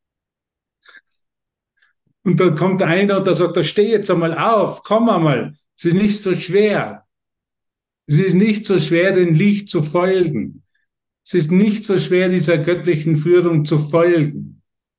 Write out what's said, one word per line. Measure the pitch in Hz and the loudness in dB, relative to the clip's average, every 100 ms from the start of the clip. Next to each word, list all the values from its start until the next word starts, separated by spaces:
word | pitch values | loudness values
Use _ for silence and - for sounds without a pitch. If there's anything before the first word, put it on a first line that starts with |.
| _ _ _ _ _ _ _ _ - - _ _ _ _ _ _ _ _ _ _ _ _ | _ _ _ _ _ _ _ _ -20 -20 _ _ _ _ _ _ _ _ _ _ _ _
Und | 190 156 | -2 2
da | 180 | 2
kommt | 147 185 190 | 0 0 0
einer | 160 175 202 190 | 0 0 0 0
und | 190 | 0
der | |
sagt, | 165 175 180 | 0 0 -2
"Da | |
steh | 151 - 220 | -2 0 0
jetzt | 214 - | 0 0
einmal | 170 165 147 | -2 -2 -2
auf, | 196 220 156 - | 0 0 -2 -6
komm | - 220 233 | -4 0 2
einmal, | 185 156 123 143 - _ - | 2 0 0 -4 -12 _ -8
es | |
ist | - | -2
nicht | 185 208 208 | 0 2 0
so | 190 | -2
schwer." | 160 - 196 208 175 107 101 _ _ _ _ _ _ _ _ _ _ - | -4 -2 0 0 -2 -6 -10 _ _ _ _ _ _ _ _ _ _ -2
Es | 147 | 0
ist | 190 | 2
nicht | 180 220 208 - | 2 2 0 0
so | 180 | -2
schwer, | 151 165 190 | 0 0 2
dem | 185 175 | 2 2
Licht | 160 202 202 - | 2 2 0 -2
zu | 170 | -4
folgen. | 151 175 180 190 165 117 - - _ _ _ _ _ _ | -2 -2 0 0 0 -4 -8 -12 _ _ _ _ _ _
Es | - | -4
ist | 180 156 | -2 2
nicht | 185 214 202 | 2 2 0
so | - 180 | -2 -2
schwer, | 147 180 185 | 0 0 0
dieser | 185 151 160 | 0 0 0
göttlichen | 165 175 175 151 165 151 | 0 -2 -2 -2 0 0
Führung | 175 175 170 160 | 2 2 4 0
zu | 147 151 | 0 -2
folgen. | 151 170 175 170 147 104 - - _ _ _ | 0 2 2 2 0 -4 -14 -18 _ _ _